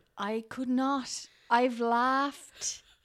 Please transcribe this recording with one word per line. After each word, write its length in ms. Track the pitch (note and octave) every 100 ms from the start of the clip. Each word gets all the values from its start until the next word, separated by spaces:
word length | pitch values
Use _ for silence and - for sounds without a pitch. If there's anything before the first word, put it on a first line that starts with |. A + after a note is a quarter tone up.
| _ -
I 280 | G3+ A3 A3+
could 220 | - B3+
not, 580 | B3+ C4 C#4 A#3+ - - _ -
I've 300 | A#3+ B3+ A#3
laughed 1040 | A#3 A#3 B3+ C4+ C#4+ - - - - - - _